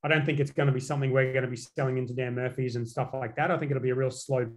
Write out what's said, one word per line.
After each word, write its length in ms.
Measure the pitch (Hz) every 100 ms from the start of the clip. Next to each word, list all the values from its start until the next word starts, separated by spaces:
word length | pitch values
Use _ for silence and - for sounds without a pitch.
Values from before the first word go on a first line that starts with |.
I 40 | 147
don't 160 | 156 143
think 120 | 143
it's 100 | 143
gonna 200 | - 143
be 80 | 127
something 320 | - 139 135
we're 200 | 131 131
gonna 140 | 131 123
be 100 | 120
selling 400 | - - 135 127
into 160 | 120
Dan 200 | 123 123
Murphy's 420 | 123 127 131 127 120
and 100 | 117
stuff 220 | 139 127
like 220 | 135 120 131
that. 140 | 165
I 80 | 170
think 120 | 147
it'll 120 | 135
be 60 | 127
a 40 |
real 160 | 127 131
slow 400 | 123 - 131 117